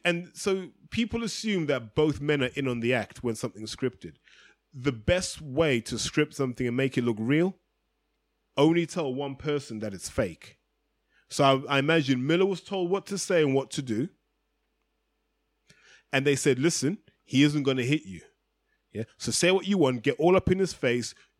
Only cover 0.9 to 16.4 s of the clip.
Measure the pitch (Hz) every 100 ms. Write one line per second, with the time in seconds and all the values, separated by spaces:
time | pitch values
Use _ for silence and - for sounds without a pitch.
0.9 | - 233 233 226 - 220 196 151 131 113
1.9 | - 156 143 147 147 127 - 135 120 117
2.9 | 123 101 - 120 110 117 101 107 - 127
3.9 | - 82 73 _ - - _ _ 139 123
4.9 | 117 107 180 185 - 156 131 160 123 113
5.9 | 117 - - 151 - 135 123 123 123 135
6.9 | 131 120 110 113 147 185 190 _ _ _
7.9 | _ _ _ _ _ _ - 151 170 160
8.9 | 180 143 127 143 135 143 147 - 110 107
9.9 | 95 - - 101 82 - - _ _ _
10.9 | _ _ _ _ - 139 135 139 139 143
11.9 | 165 135 127 135 170 190 185 - 196 175
12.9 | 196 - 196 - 180 147 135 135 - 131
13.9 | 107 160 - _ _ _ _ _ _ _
14.9 | _ _ _ _ _ _ _ _ _ _
15.9 | - _ 139 139 139